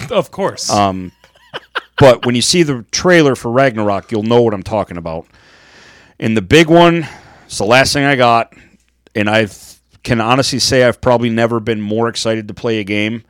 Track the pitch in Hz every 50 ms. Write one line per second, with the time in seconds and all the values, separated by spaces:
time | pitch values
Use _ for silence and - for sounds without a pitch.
0 | - - 247 202 160 - - - 196 165 104 - - - 113 104 101 98 92 95
1 | 92 90 - _ _ _ _ _ _ _ - - - _ _ - - _ _ -
2 | 113 127 120 113 - 120 120 123 110 - - 180 170 147 139 120 107 - - -
3 | - 185 180 170 156 143 107 - - 120 117 127 135 135 113 110 107 104 101 95
4 | 90 - 117 107 104 113 117 120 120 113 104 98 92 - 113 104 95 - 90 87
5 | 82 82 80 80 78 _ _ _ _ _ _ _ _ _ _ - - - - -
6 | - _ _ - - 117 110 110 98 90 139 156 170 151 165 170 170 170 170 170
7 | 156 131 - - - - - - - _ - - 104 98 117 131 135 - - 147
8 | 139 143 143 127 127 120 117 117 113 - _ - - _ _ _ _ _ _ _
9 | _ _ _ 110 104 104 104 110 113 98 - - - - - _ _ _ _ _
10 | - - 123 113 107 110 123 135 135 - - 123 - - 139 131 127 123 110 -
11 | - 127 123 117 120 120 113 113 117 113 117 117 107 113 113 107 107 104 107 110
12 | 117 117 110 - - 117 113 110 107 104 101 - - 120 113 110 104 92 104 104
13 | 104 107 117 117 113 _